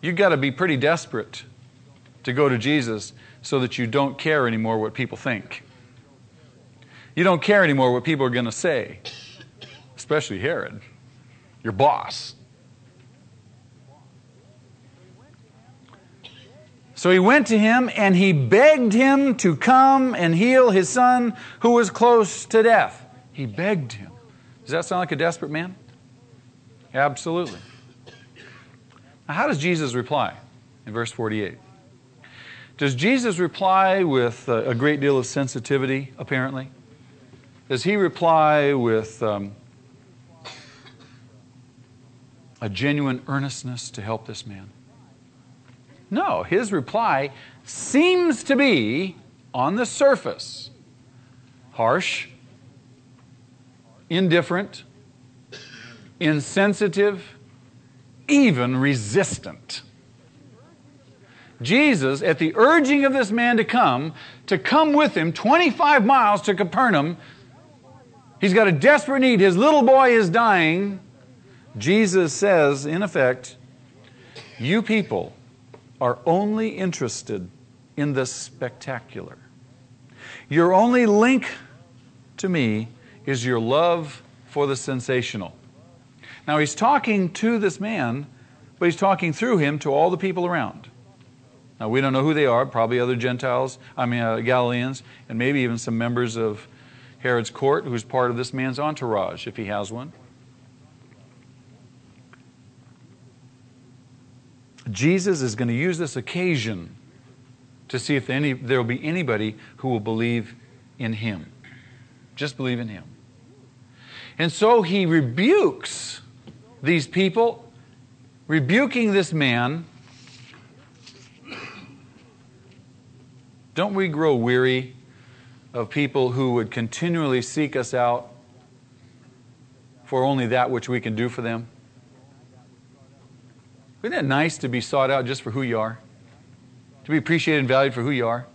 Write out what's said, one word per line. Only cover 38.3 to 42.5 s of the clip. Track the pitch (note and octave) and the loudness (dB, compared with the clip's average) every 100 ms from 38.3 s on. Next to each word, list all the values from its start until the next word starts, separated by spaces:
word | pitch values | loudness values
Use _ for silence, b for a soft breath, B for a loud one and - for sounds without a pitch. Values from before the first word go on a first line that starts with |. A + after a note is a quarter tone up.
| D#3+ D3+ D3+ C#3+ | 4 4 4 2
with, | C#3 A#2 A2 A2 - | 2 2 0 -2 -6
um, | A2+ G2+ G2+ G#2+ - - - - _ - - - - B B B B2 B B B B - _ - - _ - - - - - _ - | -4 -4 -6 -14 -20 -20 -20 -20 _ -20 -20 -20 -20 B B B -20 B B B B -20 _ -20 -20 _ -20 -20 -20 -20 -20 _ -20